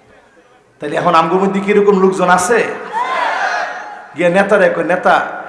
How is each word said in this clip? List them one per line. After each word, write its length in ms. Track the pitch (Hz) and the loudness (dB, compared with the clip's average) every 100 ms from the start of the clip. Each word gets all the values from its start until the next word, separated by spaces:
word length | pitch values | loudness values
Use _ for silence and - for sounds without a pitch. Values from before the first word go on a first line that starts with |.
| _ _ _ _ _ _ _ - | _ _ _ _ _ _ _ -14
তাইলে 160 | 147 160 | -8 -2
এখন 200 | 170 165 | 2 2
আমগো 220 | 170 185 | 2 2
মধ্যে 220 | 196 196 | 0 0
কি 120 | 196 | 0
এরকম 280 | 202 202 190 | 2 4 4
লোকজন 300 | 190 185 180 | 2 2 2
আছে? 460 | 180 - 226 - - - - - - - - - - - - - - - 135 | 2 2 0 -2 -6 -8 -6 -4 -4 -4 -4 -4 -4 -8 -10 -14 -18 -12 -2
গিয়া 120 | 175 | 0
নেতারা 400 | 185 196 202 175 | 2 2 4 2
কয়, 140 | 170 | 2
"নেতা, 380 | 160 180 196 151 - - | -2 0 2 2 0 -8